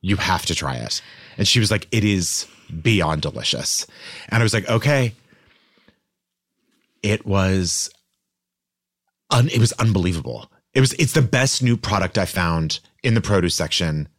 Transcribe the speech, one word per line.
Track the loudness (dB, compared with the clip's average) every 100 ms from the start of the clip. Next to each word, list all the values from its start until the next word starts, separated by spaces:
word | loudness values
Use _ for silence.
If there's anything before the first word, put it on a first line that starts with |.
You | -2 -2
have | 0 -2 -2
to |
try | -4 -4 -6
it." | -6 -8 -10 -20 -20 -4
And | 2
she | 2
was | 2
like, | 0 0
"It | 0
is | 2 2 0 -4 -8 -14 _ -4
beyond | 0 2 2 0
delicious." | -4 -6 -4 -4 -4 -4 -6 -16 -20 -18 -4
And | 0
I |
was | 2
like, | 0 0
"Okay." | 0 2 0 0 -4 _ _ _ _ _ _ _ _ _ _ _ _ _ _ _ _ _ _
It | -2 -2 0
was | 0 2 2 0 -4 -6 _ _ _ _ _ _ _ _ _ _ _ _ _ _
un-, | 2 4
it | 4
was | 2
unbelievable. | 2 2 2 0 -2 -6 -12 -14 _ _
It | 2
was, | 2
it's | 2 0
the | 2
best | 2 2 2 2
new | 0 0
product | 0 0 0 0
I |
found | -2 0 0 0 -2 -6 _ _
in | 0
the | 0
produce | 2 2 2
section | -2 -2 -2 -2 -2 -6